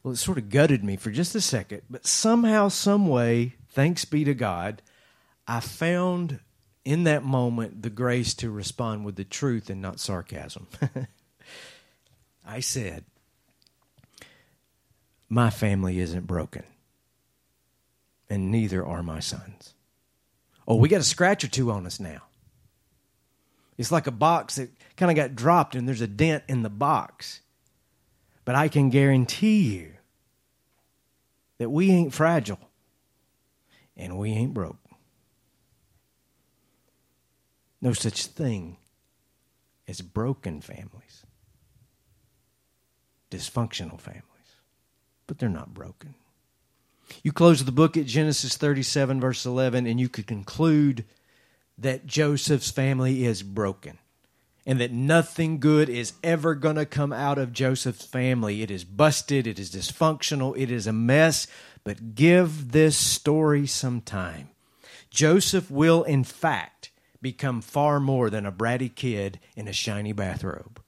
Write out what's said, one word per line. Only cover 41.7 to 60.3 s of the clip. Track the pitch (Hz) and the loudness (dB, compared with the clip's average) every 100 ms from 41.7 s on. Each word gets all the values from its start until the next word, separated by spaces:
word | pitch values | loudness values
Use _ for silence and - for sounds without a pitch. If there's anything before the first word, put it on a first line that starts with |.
| _ _ _ _ _ _ _ _ _ _ _ _ _ _ _ _ | _ _ _ _ _ _ _ _ _ _ _ _ _ _ _ _
dysfunctional | 95 - 123 113 - 82 82 | -12 -8 -6 -6 -8 -12 -14
families, | - - _ _ _ _ _ _ _ _ _ _ - | -18 -20 _ _ _ _ _ _ _ _ _ _ -16
but | - | -4
they're | 117 | -4
not | 87 - | -4 -10
broken. | - - - 147 135 _ _ _ _ _ _ _ _ _ - | -16 -18 -18 -20 -20 _ _ _ _ _ _ _ _ _ -8
You | 156 | -6
close | - 170 151 | 6 6 6
the | 131 | 2
book | 131 160 165 | 4 4 2
at | 135 | 0
Genesis | 127 156 143 127 - | 0 0 0 -4 -2
thirty-seven, | 147 135 127 151 131 135 | 0 0 0 0 0 0
verse | 127 123 127 | -2 -2 -4
eleven, | 123 131 123 120 | 0 0 0 0
and | 117 | 0
you | 123 | -2
could | - 101 | -4 -8
conclude | 107 98 - 160 151 147 120 110 _ _ _ _ _ _ - | -8 -8 0 4 4 4 0 -8 _ _ _ _ _ _ -6
that | 127 131 - | -4 -4 -4
Joseph's | 147 147 147 - 143 - | 0 2 0 0 0 0
family | - 135 131 131 131 | -2 0 0 0 0
is | 123 101 | 0 -2
broken | 98 101 101 95 76 - _ _ _ _ _ _ - | -6 -4 -4 -4 -14 -20 _ _ _ _ _ _ -2
and | 131 | 0
that | 123 | 0
nothing | 120 139 165 160 - 160 160 | 0 4 4 2 -2 -2 2
good | 143 151 147 | 4 6 4
is | 120 110 - | 0 -6 -6
ever | 165 165 160 | -2 0 0
gonna | 147 156 156 147 | 0 0 0 -2
come | 147 143 | -2 -2
out | 123 143 139 | -2 -2 -2
of | 127 | -4
Joseph's | 120 131 131 127 117 - | -2 0 0 -4 -8 -8
family. | 127 127 123 107 104 | -2 0 0 -2 -4
It | 110 | -6
is | 95 | -8
busted. | 87 101 151 139 - 139 117 | -8 4 4 4 0 0 0
It | 98 | -6
is | 95 | -10
dysfunctional. | 95 87 - 160 151 - | -8 -10 0 0 0 -4